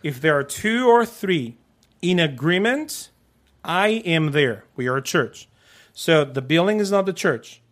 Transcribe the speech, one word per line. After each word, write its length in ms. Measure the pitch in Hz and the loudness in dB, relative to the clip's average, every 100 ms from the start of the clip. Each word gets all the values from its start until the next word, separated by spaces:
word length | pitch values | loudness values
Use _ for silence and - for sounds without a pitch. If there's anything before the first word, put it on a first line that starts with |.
"If 180 | 156 127 | -8 -2
there 160 | 156 147 | 0 0
are 80 | |
two 440 | 139 - 208 226 254 | -2 -6 -2 2 4
or 180 | 233 233 | 4 2
three 520 | - 190 175 117 - _ _ _ _ | -6 -2 -2 -2 -12 _ _ _ _
in 160 | 175 180 | 0 2
agreement, 920 | 160 127 147 180 220 277 311 - - _ _ _ _ _ | 0 0 -2 0 0 -2 -6 -12 -16 _ _ _ _ _
I 260 | - 175 208 226 | -4 0 0 0
am 280 | 180 165 151 | 0 0 0
there." 320 | 143 135 107 - - | 2 0 -2 -12 -6
We 120 | 127 | -4
are 100 | 135 | -4
a 40 | |
church. 440 | 135 175 120 - - _ _ _ _ | 0 -2 -2 -8 -20 _ _ _ _
So 320 | - - 160 139 | -6 2 4 2
the 160 | 131 | -4
building 380 | 131 160 185 214 | 0 2 2 0
is 100 | 196 | 0
not 160 | 196 190 | 0 -2
the 80 | |
church. 480 | 175 185 117 - - _ | -2 -2 -2 -8 -20 _